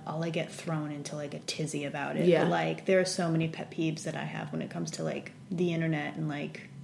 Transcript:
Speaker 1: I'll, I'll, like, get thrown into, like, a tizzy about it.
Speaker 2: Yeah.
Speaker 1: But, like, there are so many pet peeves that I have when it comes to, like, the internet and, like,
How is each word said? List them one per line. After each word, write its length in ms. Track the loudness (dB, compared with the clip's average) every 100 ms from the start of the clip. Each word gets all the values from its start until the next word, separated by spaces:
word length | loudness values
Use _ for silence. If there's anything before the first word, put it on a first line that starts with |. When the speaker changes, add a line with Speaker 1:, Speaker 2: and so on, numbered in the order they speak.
| -6
Speaker 1:
I'll, 80 | -4
I'll, 40 |
like, 100 | -2
get 160 | -2 -4
thrown 420 | -6 -4 -2 -2
into, 260 | -6 -8 -6
like, 160 | -6
a 60 | -8
tizzy 440 | -6 -4 -2 -2
about 320 | -4 -2 -2 4
it. 100 | 8
Speaker 2:
Yeah. 180 | 8
Speaker 1:
But, 80 | 6
like, 340 | 4 2 0 4
there 160 | 6
are 40 | 4
so 240 | 2 2
many 200 | 4 2
pet 200 | -2 -6
peeves 340 | 0 0 0
that 120 | -4 -4
I 80 |
have 280 | -4 -6 -4
when 80 | -4
it 80 | -4
comes 220 | -4 -6
to, 120 | -2
like, 300 | -2 -2 -6 -12 -4
the 220 | 0 2
internet 420 | 2 2 2 -2 -4
and, 140 | -2
like, 400 | -2 -6 -8 -14 -14